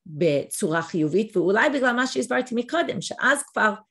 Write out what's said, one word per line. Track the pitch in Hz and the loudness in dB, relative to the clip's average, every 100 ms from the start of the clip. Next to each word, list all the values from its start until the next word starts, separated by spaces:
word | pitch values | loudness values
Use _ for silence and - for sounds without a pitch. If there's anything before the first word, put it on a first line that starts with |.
| - | -12
בצורה | 151 170 143 - - 196 165 | 0 2 2 0 -4 -2 0
חיובית, | 165 180 151 175 220 190 | -2 0 0 2 0 0
ואולי | 170 208 277 | 2 4 2
בגלל | 277 254 | 2 0
מה | 240 254 | 0 -2
שהסברתי | 262 247 254 254 | -2 -2 -2 -2
מקודם, | 233 247 320 339 202 | -4 -2 -2 -2 -4
שאז | - - 247 285 | -8 -2 0 0
כבר | - - 214 202 - | -2 0 0 0 -10